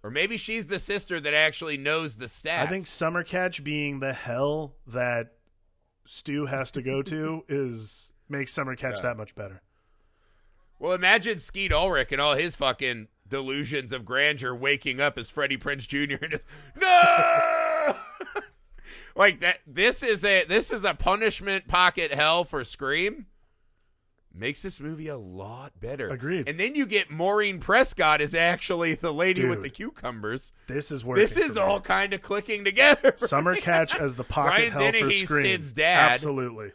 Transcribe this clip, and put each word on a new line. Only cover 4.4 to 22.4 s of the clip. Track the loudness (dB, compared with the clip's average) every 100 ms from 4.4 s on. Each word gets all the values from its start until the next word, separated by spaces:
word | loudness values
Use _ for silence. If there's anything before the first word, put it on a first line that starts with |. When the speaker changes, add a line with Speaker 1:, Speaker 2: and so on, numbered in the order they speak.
| 0 -2 -6 -14 -10
Speaker 2:
that | -4 -2 -2 -4 _ _ _ _ _ _ _ -16
Stu | -12 -6 -4 -4
has | -4 -4
to | -6
go | -4 -4
to | -4 -4 -4 -6 -6
Speaker 1:
<laughs> |
Speaker 2:
is, | -4 -4 -6 -10 -12 -14 _ _
makes | -6 -4
Summer | -4 -4 -6
Catch | -6 -4
Speaker 1:
Yeah. | -4
Speaker 2:
that | -6
much | -12 -12
better. | -14 -16 _ _ _ _ _ _ _ _ _ _ _ _
Speaker 1:
Well, | -2
imagine | 2 4 4 2 -6
Skeet | -6 -6 0
Ulrich | 2 2 0 0
and | 0
all | 2 2
his | 0 0
fucking | -2 0 -4 -4 -10 _ -10
delusions | -8 -4 -6 -4 -6 -6
of | -10 -4
grandeur | 0 2 0 -6 -2
waking | 0 0 -2 -2
up | -2 -2
as | -10
Freddie | -4 -4 -4
Prinze | -6 -6 -6
Junior | -4 -4 -6
and | -6
just, | -8 -10 -20 -20 -2
"No!" | 6 8 8 6 4 4 2 0 0 0 0 -2
<laughs> | -10 -14 -10 -10 -10 _ _ -20 -20 -20 -12 4
Like | 4 4
that. | 0 -2 -6
This | 2 2 2
is | -2 0
a, | 4 4 4
this | 0 0
is | -2 -2
a |
punishment | 0 0 2 0 -2 -4 -4 0
pocket | 4 4 4 -4
hell | 2 4 4